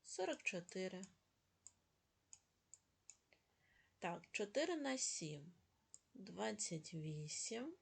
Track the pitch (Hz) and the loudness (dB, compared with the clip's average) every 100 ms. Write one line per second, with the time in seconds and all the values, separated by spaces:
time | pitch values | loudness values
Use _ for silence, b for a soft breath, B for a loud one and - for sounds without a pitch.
0 | - - 247 262 - 180 175 190 185 180 | -6 0 0 2 0 0 -2 0 0 -2
1 | 190 - _ _ _ _ - _ _ _ | -8 -14 _ _ _ _ -20 _ _ _
2 | _ _ _ - _ _ _ - _ _ | _ _ _ -20 _ _ _ -20 _ _
3 | - - _ b b b b b b _ | -20 -20 _ b b b b b b _
4 | 180 175 - - 202 262 339 330 277 262 | -2 -2 -4 0 4 6 6 4 4 4
5 | - - 160 147 156 175 _ _ _ - | 2 2 -2 -4 -8 -16 _ _ _ -20
6 | _ - 190 175 214 214 - 160 156 165 | _ -12 -8 0 0 2 0 -2 -2 -4
7 | 156 151 151 - - 226 285 370 | -2 -2 -2 -2 -2 -2 -2 -6